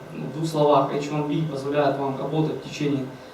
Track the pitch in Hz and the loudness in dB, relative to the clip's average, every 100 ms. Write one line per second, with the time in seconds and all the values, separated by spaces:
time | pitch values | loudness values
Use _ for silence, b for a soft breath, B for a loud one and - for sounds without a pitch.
0 | - - 156 151 160 151 147 139 139 143 | -10 -10 -8 -4 -2 4 6 6 4 0
1 | 147 147 147 160 156 139 139 147 139 139 | -2 -2 0 0 -2 -2 0 2 2 2
2 | 139 127 - 156 156 - - - 147 131 | -2 -2 -2 0 0 -2 -8 -2 0 0
3 | 131 B B | -2 B B